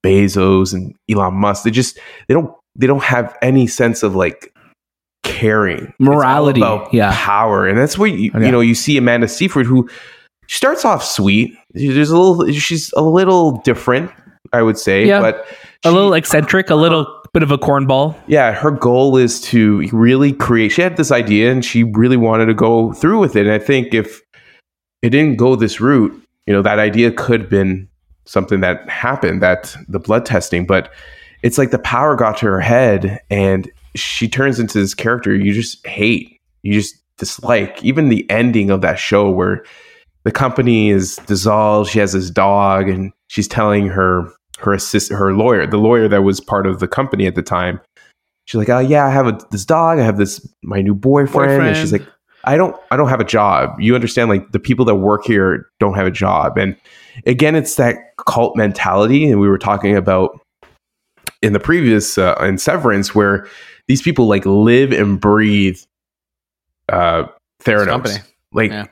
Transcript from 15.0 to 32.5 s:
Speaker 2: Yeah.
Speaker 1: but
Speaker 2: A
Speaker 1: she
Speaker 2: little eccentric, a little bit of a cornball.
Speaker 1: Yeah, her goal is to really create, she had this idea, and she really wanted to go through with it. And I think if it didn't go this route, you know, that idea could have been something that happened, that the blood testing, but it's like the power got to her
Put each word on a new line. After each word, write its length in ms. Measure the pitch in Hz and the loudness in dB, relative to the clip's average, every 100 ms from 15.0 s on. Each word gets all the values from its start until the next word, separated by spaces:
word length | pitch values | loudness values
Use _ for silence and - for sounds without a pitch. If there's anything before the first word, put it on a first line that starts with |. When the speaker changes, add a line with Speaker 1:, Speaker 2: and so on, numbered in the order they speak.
| 113 | 2
Speaker 2:
Yeah. 140 | 196 | 4
Speaker 1:
but 260 | 113 110 - - - _ | 2 -2 -12 -20 -20 _
Speaker 2:
A 40 | 165 | 0
Speaker 1:
she 20 | |
Speaker 2:
little 240 | 175 202 | 4 4
eccentric, 560 | 165 156 156 151 190 185 | 2 0 -2 2 0 2
a 40 | |
little 320 | 156 165 165 147 - - | 2 4 2 -2 -10 -4
bit 100 | 175 | -2
of 80 | 151 | 0
a 80 | 143 | 0
cornball. 560 | - 139 135 135 147 156 - | 0 0 2 0 0 -4 0
Speaker 1:
Yeah, 260 | 147 123 | 2 2
her 180 | 104 151 | 2 -2
goal 460 | 143 123 123 139 131 | 0 2 4 4 4
is 240 | 123 120 | 2 -2
to 460 | - 120 107 104 82 | -2 2 4 2 -2
really 400 | 113 117 131 143 | 2 4 4 2
create, 380 | 135 - 117 107 | 0 0 0 2
she 100 | 135 | 0
had 140 | 180 170 | -2 0
this 140 | 151 | 0
idea, 400 | 127 107 104 117 | 0 2 2 2
and 140 | 127 | 0
she 200 | 120 117 | -2 0
really 320 | 117 107 123 127 | 0 2 2 4
wanted 300 | 113 113 113 | 2 2 2
to 80 | |
go 380 | 110 113 117 113 | 2 2 2 0
through 260 | 107 156 220 | 0 0 2
with 160 | 175 107 | 2 2
it. 100 | 101 | 2
And 60 | |
I 40 | 107 | 0
think 360 | 107 135 123 | 0 -2 0
if 260 | 113 104 - _ _ _ _ _ _ _ _ | -2 -4 -10 _ _ _ _ _ _ _ _
it 80 | 117 | 0
didn't 260 | 135 156 113 | 2 2 2
go 200 | 120 127 | 2 2
this 240 | 110 - | 0 0
route, 340 | 117 139 104 - _ _ - | 0 2 2 -2 _ _ -2
you 60 | |
know, 80 | 101 | 0
that 160 | 101 104 | 2 2
idea 320 | 107 107 117 | 0 2 0
could 300 | 117 - 117 | 0 -2 -2
have 80 | 92 | 0
been 380 | 101 95 92 95 _ _ _ _ | 0 0 -4 -8 _ _ _ _
something 340 | 104 95 101 | -4 -2 -2
that 280 | 92 87 - | 0 -4 -8
happened, 540 | - 120 135 87 90 | -6 -6 -4 -4 0
that 320 | 90 90 - - - | 0 0 -6 -20 -10
the 100 | 95 | -10
blood 260 | - 123 120 | -2 -2 0
testing, 400 | 104 - 87 90 | -4 -2 -6 0
but 260 | 95 - - - - - _ | -2 -2 -16 -20 -20 -20 _
it's 160 | 120 120 | -2 0
like 120 | 131 | 0
the 80 | 123 | -2
power 360 | - 120 151 | -2 -2 0
got 220 | 139 113 107 | 0 0 0
to 80 | |
her 140 | 110 | -2